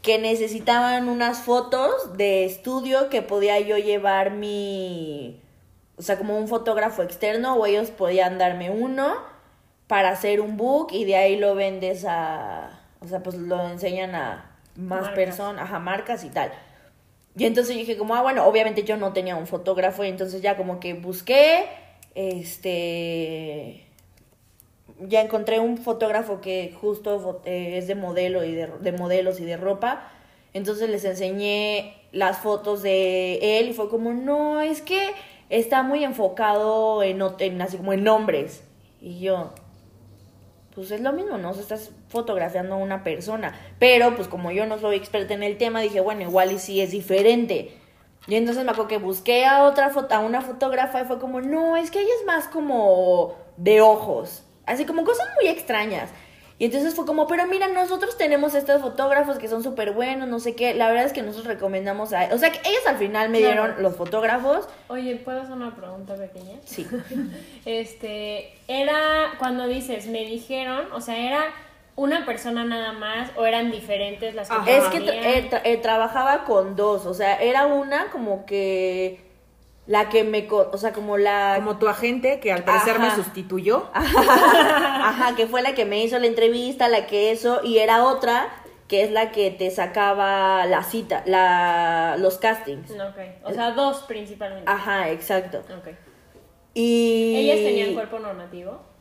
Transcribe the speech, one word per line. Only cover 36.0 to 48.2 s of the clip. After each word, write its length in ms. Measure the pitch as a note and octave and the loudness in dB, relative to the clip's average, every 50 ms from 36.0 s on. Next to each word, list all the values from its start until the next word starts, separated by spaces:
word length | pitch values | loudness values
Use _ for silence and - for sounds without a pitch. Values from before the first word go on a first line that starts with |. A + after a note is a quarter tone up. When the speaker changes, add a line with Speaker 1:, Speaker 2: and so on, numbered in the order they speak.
| D4 | 0
Speaker 1:
enfocado 1000 | C4 A3+ A3+ G#3 F#3+ - A#3+ A3 G#3 G#3 G#3 G#3+ A3 A3 A3 A3 A3 A3 G#3+ G3+ | -2 0 0 0 0 0 2 2 2 2 2 2 2 2 2 2 2 2 2 0
en 180 | F#3+ F#3 F#3+ | 0 0 -2
ot-, 200 | G3 F#3+ F#3 F#3 | -2 -4 -2 -2
en 200 | F#3+ F#3+ F3+ F3+ | -4 -4 -2 -4
así 160 | F3+ F#3+ F3+ | -6 -6 -6
como 140 | F3+ F3+ F#3+ G3 | -6 -2 -2 0
en 140 | F#3+ G3+ | 2 4
hombres". 560 | A3 A3 A3 G#3+ G#3 - C#3+ - - - - - _ _ _ _ _ _ _ | 4 4 4 4 0 -2 -2 -4 -6 -12 -18 -20 _ _ _ _ _ _ _
Y 180 | - F3 F3 F3 | -18 -16 -12 -6
yo, 340 | F#3 F#3+ F#3 F3 E3 - - - - - - - _ - _ - - - - - - - _ - - - _ _ _ _ - | -2 -2 -2 -2 -4 -10 -12 -20 -20 -20 -20 -20 _ -20 _ -20 -20 -20 -20 -20 -20 -20 _ -20 -20 -20 _ _ _ _ -16
"Pues 180 | G3 F#3+ G3 | -16 -10 -8
es 100 | G#3 G#3+ | -8 -4
lo 100 | B3 C4+ C#4+ | -2 -2 -2
mismo, 240 | E4+ G4 G#4 D4 | -2 -4 -6 -6
¿no? 120 | G3+ F3+ F3+ | -6 -6 -8
O 20 | F#3+ | -8
sea, 80 | G3 G#3 | -8 -8
estás 280 | - G#3+ A3 G#3+ - - - - - | -10 -10 -10 -10 -16 -20 -20 -20 -8
fotografiando 640 | - A#3 A#3 A3+ G3+ F#3 E3 F3 F3 F3+ F3+ F#3 F#3+ | -6 -6 -4 -2 -2 -2 -2 -2 -4 -4 -4 -4 -4
a 20 | |
una 260 | G3 G3 G3 F#3+ F#3+ - | -4 -4 -4 -6 -4 -4
persona". 500 | E3 D#3 - F3 G#3 A3 A3 G3+ D3+ - - - - - - | -6 -6 -6 -6 -8 -6 -6 -6 -8 -10 -12 -20 -20 -16 -2
Pero, 360 | B3 B3+ B3 A#3+ A#3+ A#3+ A#3 | 2 4 4 6 4 2 0
pues, 120 | A3 F#3 - | -2 -8 -8
como 220 | F3 F3+ F3 E3+ | -8 -10 -8 -6
yo 140 | F3+ G3 A3 | -6 -6 -4
no 120 | A3 G#3+ G#3+ | -6 -6 -4
soy 160 | G#3+ G#3 G3+ | -2 -2 -2
experta 380 | G3 F#3+ - - G#3 F#3+ G3 G#3 | -4 -4 -6 -6 -6 -4 -6 -6
en 100 | G3+ G#3 | -6 -4
el 140 | G3+ G#3 | -6 -2
tema, 240 | G#3 A#3 A#3 A3+ A3+ | -2 -4 -2 -2 -2
dije, 180 | A3 G#3 G3+ F#3+ | -4 -2 0 0
"Bueno, 220 | F#3 G#3 G#3+ G#3 | 0 0 -2 -4
igual 300 | F#3 F3 F3+ F#3 F#3 F#3+ G3 | -6 0 2 2 4 2 0
y 60 | G3 | -4
sí 200 | - - G3 F#3+ | -6 -4 -2 -2
es 120 | F#3+ F3 | -2 -2
diferente". 840 | F#3 G3+ F#3 - F#3+ G3 G3+ A3+ A#3+ A#3+ A#3 - F#3 - - - - - - _ _ _ _ _ _ _ | -4 -8 -2 0 2 6 6 6 6 6 2 -2 -2 -6 -6 -10 -18 -20 -20 _ _ _ _ _ _ _